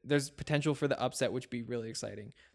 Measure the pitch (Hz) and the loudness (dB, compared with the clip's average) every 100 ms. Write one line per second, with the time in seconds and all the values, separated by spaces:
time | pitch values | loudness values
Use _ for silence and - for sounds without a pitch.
0 | 127 147 139 - - 147 151 139 143 - | 2 2 2 -6 0 2 2 2 2 2
1 | 123 - 123 123 - 120 117 120 113 113 | 0 2 0 0 -4 -6 -4 -4 -4 -6
2 | 107 104 104 - - | -6 -8 -12 -16 -20